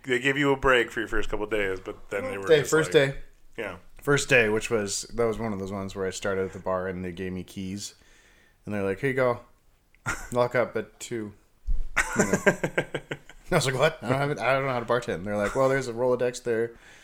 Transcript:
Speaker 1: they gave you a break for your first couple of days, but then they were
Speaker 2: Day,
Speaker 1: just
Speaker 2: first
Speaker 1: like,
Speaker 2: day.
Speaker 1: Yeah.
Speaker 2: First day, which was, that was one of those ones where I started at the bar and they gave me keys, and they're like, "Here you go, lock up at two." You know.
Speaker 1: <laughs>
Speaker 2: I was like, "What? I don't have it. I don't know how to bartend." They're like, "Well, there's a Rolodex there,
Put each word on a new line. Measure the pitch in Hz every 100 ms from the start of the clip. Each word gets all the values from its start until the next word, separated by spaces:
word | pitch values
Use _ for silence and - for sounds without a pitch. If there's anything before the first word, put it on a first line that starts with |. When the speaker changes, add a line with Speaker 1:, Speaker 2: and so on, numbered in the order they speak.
| 131
Speaker 1:
they | 123
gave | 135 139
you | 143
a | 135
break | 135 127 113
for | -
your | 104
first | 107 101
couple | 104
of | 104
days, | 107 98 95
but | 107 - -
then | 101
they | 95 98
were | 98
Speaker 2:
Day, | 151
Speaker 1:
just | 135
Speaker 2:
first | 156 156
Speaker 1:
like, | 156 139
Speaker 2:
day. | 139 - - - -
Speaker 1:
Yeah. | 104 87 - -
Speaker 2:
First | - 143 -
day, | 127 110
which | 107 -
was, | 113 101 - -
that | 110 117
was | 107
one | 113
of | 98
those | 95
ones | 101 95
where | 98 95
I |
started | - 104 95 95
at |
the | 98
bar | 92 92 95
and | 90
they | 92
gave | 87 92
me | 92
keys, | 87 - 92 101 - - _ _ _ _ _ _
and | -
they're | 104
like, | 98 95
"Here | 135
you | 131
go, | 127 113 - _ _ _ _ _ - - -
lock | 120 120
up | 127 113 113
at | 104 -
two." | - 120 107 - _ _ - - - - - -
You |
know. | - 196
Speaker 1:
<laughs> | 202
Speaker 2:
I | 180 160 - 147 143 - - - - -
was | 170 135
like, | 131
"What? | 151 -
I | 113
don't | 135
have | 143
it. | 147
I | 117
don't | 135 135
know |
how | 123
to | 113
bartend." | 123 120 87
They're | 98 104
like, | 101 131
"Well, | 135
there's | 135 123
a |
Rolodex | 113 127 123 123 123
there, | 123 113 117 - - -